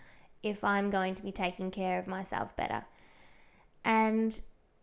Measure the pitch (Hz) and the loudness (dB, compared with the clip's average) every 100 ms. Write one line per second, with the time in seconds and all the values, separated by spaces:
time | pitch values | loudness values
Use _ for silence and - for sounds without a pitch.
0 | - - - - 214 208 208 202 202 196 | -20 -20 -20 -6 -6 -2 2 2 2 2
1 | 190 190 202 196 180 185 185 190 185 180 | 0 -2 -6 -2 -2 -2 -6 -2 0 0
2 | 185 190 185 90 - - - 107 - - | -2 -6 -4 -4 -4 -4 -2 -4 -6 -18
3 | - - - - - - - - 233 220 | -20 -20 -20 -20 -20 -20 -20 -4 2 4
4 | 220 220 226 - - - _ _ | 6 4 2 -2 -10 -14 _ _